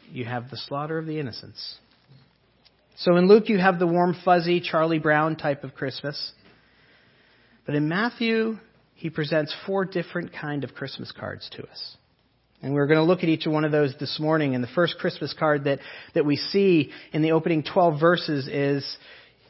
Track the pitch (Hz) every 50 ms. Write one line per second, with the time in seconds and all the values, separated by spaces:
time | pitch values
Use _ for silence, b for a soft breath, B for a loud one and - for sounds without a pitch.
0 | _ - - 127 120 110 123 123 117 127 - - - - 143 139 147 151 160 160
1 | 160 160 156 156 147 127 107 - - 101 101 - - - - - _ _ _ _
2 | _ _ - - _ _ _ _ _ _ _ _ _ _ _ _ _ _ _ -
3 | - 180 175 175 180 185 208 233 214 - 220 190 175 190 185 170 185 170 165 175
4 | 175 180 175 175 - 190 180 175 165 170 175 175 175 - - 165 160 165 165 160
5 | 151 160 151 151 151 160 160 156 - 156 143 139 - 135 - - 147 135 127 -
6 | - 143 147 - - - - _ b b b b b b b b b b b b
7 | b b b b b b b b b b b b _ - 143 147 151 151 165 185
8 | 220 240 240 - 233 226 226 226 220 226 220 208 - _ _ _ _ _ _ _
9 | - 165 156 - 156 147 165 156 151 147 - - - - 190 196 190 180 - 180
10 | 165 - - 180 170 143 - - - 151 147 143 135 120 - - 139 135 - -
11 | 117 113 - - - 98 - 98 - - - - - - - - - - - _
12 | _ _ _ _ _ _ _ _ _ _ _ _ - 135 139 143 143 139 156 156
13 | 156 160 185 180 180 165 160 160 - 165 156 151 151 156 151 151 151 139 127 -
14 | 143 131 - - 151 156 160 160 151 139 127 123 123 120 - - 175 156 - -
15 | - 180 165 - 156 139 - - 165 156 151 143 139 143 139 131 B B B B
16 | B B - 170 147 147 147 139 - - - 196 196 196 180 160 143 B B B
17 | B B - 156 151 160 160 160 156 175 170 156 143 - - 196 180 170 151 147
18 | 156 170 175 170 - - 151 143 131 143 147 143 143 139 143 143 131 - - B
19 | B B B B B B B B _ _